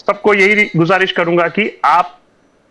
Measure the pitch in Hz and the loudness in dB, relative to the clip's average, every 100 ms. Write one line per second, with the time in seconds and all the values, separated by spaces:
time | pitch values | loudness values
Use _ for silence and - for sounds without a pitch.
0 | - 202 214 208 190 208 214 160 165 185 | -6 -2 0 2 2 2 0 0 0 0
1 | 190 190 170 175 170 175 220 - 139 165 | 0 -2 -2 0 -2 -2 -6 -2 0 0
2 | 180 - _ _ _ _ _ | 0 -8 _ _ _ _ _